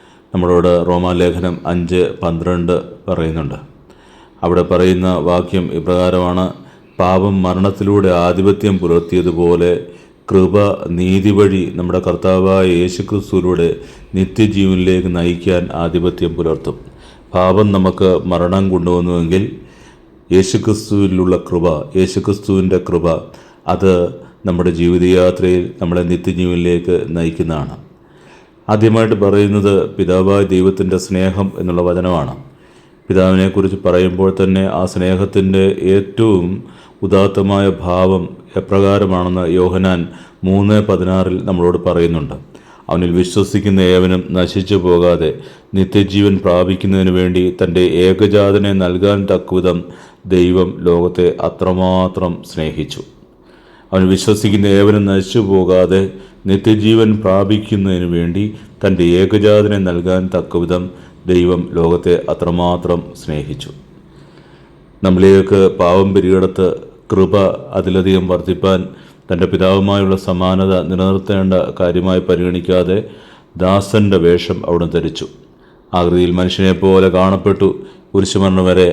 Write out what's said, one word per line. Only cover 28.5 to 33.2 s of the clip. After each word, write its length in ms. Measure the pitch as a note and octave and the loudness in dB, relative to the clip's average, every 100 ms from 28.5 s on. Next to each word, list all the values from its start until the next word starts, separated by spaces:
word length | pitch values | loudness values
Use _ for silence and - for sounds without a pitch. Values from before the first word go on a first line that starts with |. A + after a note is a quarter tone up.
| _ - | _ -4
ആദ്യമായിട്ട് 480 | G#2+ A2 A2+ A2 G#2 | 2 2 2 2 2
പറയുന്നത് 580 | G2 G2+ G#2 G#2 G2 G2 - | 2 2 2 2 2 2 0
പിതാവായ 520 | G2 F2 F#2 F#2+ G2+ | -2 0 2 2 2
ദൈവത്തിൻ്റെ 540 | F#2+ F#2 F#2 F#2+ F#2 F#2 | 2 2 2 0 -2 -2
സ്നേഹം 500 | - F#2 F#2+ F#2+ G2 - | -2 -2 -2 -2 -4 -4
എന്നുള്ള 240 | F2+ F2 | -4 -2
വചനമാണ്. 520 | F2 F2+ F#2 E2+ C2 - - - _ _ _ _ - | 0 0 -2 -2 -4 -10 -18 -20 _ _ _ _ -2
പിതാവിനെക്കുറിച്ച് 680 | F#2 | 2